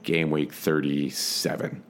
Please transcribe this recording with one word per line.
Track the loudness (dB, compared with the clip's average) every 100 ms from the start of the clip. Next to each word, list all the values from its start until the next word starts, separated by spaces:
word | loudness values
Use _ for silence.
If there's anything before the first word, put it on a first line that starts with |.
game | 0 2 2
week | 2 0
thirty-seven. | -2 2 2 2 0 0 -2 -2 0 -2 -2 -4 -8